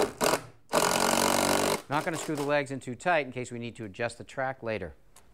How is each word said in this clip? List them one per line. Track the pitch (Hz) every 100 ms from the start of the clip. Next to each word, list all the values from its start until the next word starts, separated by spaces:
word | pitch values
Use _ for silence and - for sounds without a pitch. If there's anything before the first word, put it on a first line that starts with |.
| - - - - - - - - 50 50 50 50 50 50 50 50 50 50 -
Not | 143
gonna | 160 156
screw | - 151
the |
legs | 143 147 135
in | 135
too | - 120
tight | 180 170 135
in |
case | 127 123
we | 120
need | 117 104
to | 110
adjust | 92 117 -
the |
track | 104 - 131 131
later. | 113 110 87 - - - -